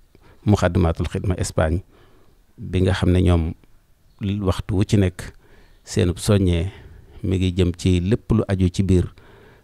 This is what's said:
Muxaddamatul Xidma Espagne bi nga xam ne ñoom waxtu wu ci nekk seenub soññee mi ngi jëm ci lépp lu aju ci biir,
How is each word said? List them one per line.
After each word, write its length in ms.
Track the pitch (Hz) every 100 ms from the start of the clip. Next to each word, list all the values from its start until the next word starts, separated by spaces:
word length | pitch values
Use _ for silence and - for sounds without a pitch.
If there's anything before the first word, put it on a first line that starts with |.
| _ _ - - -
Muxaddamatul 600 | 101 90 87 85 82 87
Xidma 280 | 95 90 87
Espagne 440 | 98 - 82 85 - - - - _ _ _ -
bi 240 | 98 92
nga 120 | 92
xam 180 | 90 92
ne 100 | 90
ñoom 320 | 90 87 80 - - - _ _ _ - 101 101
waxtu 320 | 98 87 - 95
wu 80 | 107
ci 100 | 104
nekk 360 | 92 - - - - - - -
seenub 340 | - - 92 85
soññee 540 | - 104 95 85 90 - - - - -
mi 140 | 95 92
ngi 140 | 92
jëm 180 | 90 87 85
ci 220 | 95 90
lépp 320 | 87 113 -
lu 100 | 110 104
aju 220 | 95 92
ci 140 | -
biir, 220 | 95 92 85 - - - - -